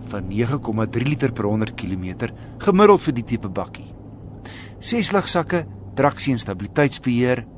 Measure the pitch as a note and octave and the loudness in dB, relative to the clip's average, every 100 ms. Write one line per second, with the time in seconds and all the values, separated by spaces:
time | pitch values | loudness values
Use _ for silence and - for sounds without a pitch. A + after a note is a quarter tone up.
0 | - G#2 F#2 G2+ A#2 C#3+ A#2 G#2+ A2 A#2 | -10 -8 -4 -2 0 0 -2 -2 0 0
1 | C3 D3 C3+ A#2+ G#2 G#2+ A2 - F2+ F#2 | 0 2 0 0 0 0 -2 -4 -6 -4
2 | F#2 F2+ A#2 - - - - F#3 G#3 G4 | -6 -6 -8 -8 -16 -4 2 8 8 8
3 | - A#2+ G#2+ A2+ G2+ F#2+ F2 - - - | 4 -2 -2 -4 -4 -6 -8 -10 -16 -16
4 | - - - - - - - - - A#3 | -18 -16 -16 -16 -16 -16 -16 -12 -2 0
5 | G3 G3+ - F3+ D#3+ F3+ D#3 - - - | 2 2 2 0 2 0 -2 -12 -8 2
6 | C#3+ - C#3 A#2+ - F#2 G2+ - C#3+ - | 2 2 0 0 -2 -6 -2 2 2 2
7 | C3 A#2+ B2 B2+ - | 0 2 4 2 -4